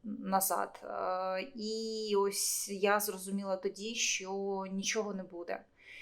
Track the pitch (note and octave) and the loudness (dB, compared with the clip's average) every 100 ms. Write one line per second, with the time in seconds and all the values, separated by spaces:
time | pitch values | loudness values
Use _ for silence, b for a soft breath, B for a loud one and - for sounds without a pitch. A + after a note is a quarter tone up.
0 | A3 G#3+ G3+ F#3+ F#3+ G3 - - - - | -6 -6 2 2 4 2 0 -6 -8 -2
1 | F#3 F#3 F#3 F#3+ F#3 A3+ G#3+ A3 A3 A3 | 0 0 0 -2 -4 -6 -4 -2 -2 -2
2 | G#3+ G3+ G3+ G3 - - - G3+ G3+ G#3 | 2 4 4 2 0 0 -2 2 4 6
3 | G#3 F#3+ F#3 G3 G3 F#3+ G3 G3 G#3+ A3+ | 2 -4 -2 -2 0 0 0 -2 -6 0
4 | - - F#3 G3 G3 G3 F#3+ F#3+ G3 A3+ | 2 2 -2 -2 0 -2 -2 -2 0 0
5 | G#3 F#3+ F#3 E3+ E3+ - - B B B | 0 -4 -6 -8 -6 -6 -8 B B B